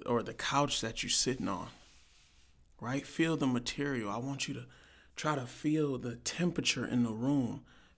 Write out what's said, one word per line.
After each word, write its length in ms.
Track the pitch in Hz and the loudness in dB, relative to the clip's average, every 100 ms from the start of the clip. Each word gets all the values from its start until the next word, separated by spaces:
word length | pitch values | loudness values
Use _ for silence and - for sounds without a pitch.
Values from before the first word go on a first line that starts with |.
| - | 0
or 160 | 117 | 0
the 100 | 107 | 0
couch 480 | 113 - 139 143 - | -4 0 2 4 2
that 220 | 113 - | -2 -2
you're 80 | 123 | 0
sitting 360 | - 131 120 95 | 2 2 0 -2
on, 200 | 92 80 - - - - - - - - - - - | -2 -6 -14 -20 -20 -20 -20 -20 -20 -20 -20 -20 -10
right? 260 | 113 139 - | -4 -4 -2
Feel 320 | - 165 160 | 0 2 4
the 80 | 135 | 2
material. 640 | 123 - - 143 127 101 | 2 0 -2 -2 -2 -2
I 80 | 110 | -4
want 300 | 135 135 - | -4 -4 -6
you 80 | 123 | -6
to 100 | 123 - - - - - | -10 -18 -20 -20 -16 -4
try 200 | 156 143 | -2 0
to 100 | 120 | -2
feel 520 | - 151 156 147 123 | -2 0 2 2 0
the 180 | 123 120 | -4 -6
temperature 720 | - - 180 175 123 - 117 | -4 0 0 2 0 0 2
in 180 | 123 | 2
the 80 | 117 | 2
room. 520 | 110 131 143 117 104 - - - | 2 2 2 2 -4 -12 -20 -20